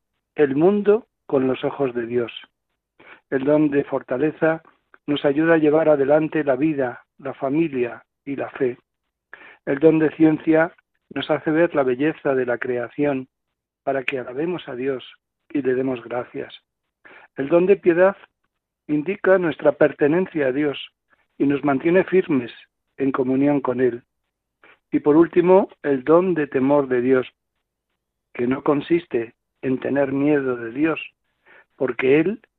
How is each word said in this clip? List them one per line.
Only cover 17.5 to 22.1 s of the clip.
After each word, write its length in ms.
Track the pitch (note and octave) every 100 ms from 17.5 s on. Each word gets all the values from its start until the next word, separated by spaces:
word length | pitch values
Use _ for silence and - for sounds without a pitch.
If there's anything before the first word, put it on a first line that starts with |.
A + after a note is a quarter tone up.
| E3+ F#3
de 100 | G3
piedad 400 | - E3+ F#3+ F#3+ _ _ _ _ _ _ -
indica 540 | D3+ D3+ G3+ - F#3+
nuestra 320 | F3 C3+ F3
pertenencia 760 | - D3+ C3+ D3 E3+ F#3+ D#3+ C3+
a 60 |
Dios 400 | C3 D3+ C3 - _ _ _ _ -
y 100 | C#3
nos 160 | C#3+
mantiene 400 | D3 C3+ E3 F3+
firmes 480 | F3+